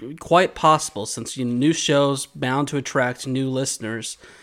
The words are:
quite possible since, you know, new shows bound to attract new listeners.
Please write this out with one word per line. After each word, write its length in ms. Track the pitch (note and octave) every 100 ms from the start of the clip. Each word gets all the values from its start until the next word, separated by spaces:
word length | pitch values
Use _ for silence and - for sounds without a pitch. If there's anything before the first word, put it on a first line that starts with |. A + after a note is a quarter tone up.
| A#2 D#3+
quite 340 | - E3+ F#3
possible 520 | - D#3+ D#3 - - G#2+
since, 320 | - A2 -
you 80 | B2
know, 80 |
new 180 | A#2+ D3
shows 540 | D#3+ - C#3+ C#3+ C3+ -
bound 420 | - B2+ C3+ C#3+
to 80 | C#3+
attract 500 | B2+ C#3 B2 B2 C3+
new 220 | C3 C3+
listeners. 720 | C3 C3+ - A2 A2+ A2 - - -